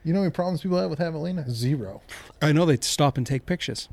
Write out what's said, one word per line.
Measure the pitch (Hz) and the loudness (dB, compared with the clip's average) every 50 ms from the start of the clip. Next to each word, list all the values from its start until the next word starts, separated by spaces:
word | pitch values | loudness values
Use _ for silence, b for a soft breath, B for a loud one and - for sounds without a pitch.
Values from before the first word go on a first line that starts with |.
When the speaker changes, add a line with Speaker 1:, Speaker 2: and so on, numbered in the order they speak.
| - | -2
Speaker 1:
You | 160 165 | 0 0
know | 196 | 2
how | 196 | 2
many | 180 | 2
problems | - - 175 180 185 156 | 0 0 -2 -2 -2 -2
people | - 190 180 180 | 0 0 0 0
have | 185 185 | 0 0
with | 160 143 | -2 -2
javelina? | 175 170 160 156 151 175 185 180 143 123 | -2 -2 -2 -4 -4 -4 -4 -4 -4 -4
Zero. | 120 113 120 127 147 139 107 92 98 104 - B B B B B - - | -2 -2 0 0 0 0 -2 -6 -10 -14 -16 B B B B B -6 -2
Speaker 2:
I | - 151 | 2 4
know | 147 156 175 | 4 4 6
they | 165 143 117 | 4 4 2
stop | - - - - 151 139 135 131 | 2 0 0 2 2 2 2 0
and | 123 - | -2 -2
take | 139 131 - | -2 -2 -2
pictures. | - 180 175 - - 113 - - - | -2 -4 -4 -4 -6 -8 -8 -10 -12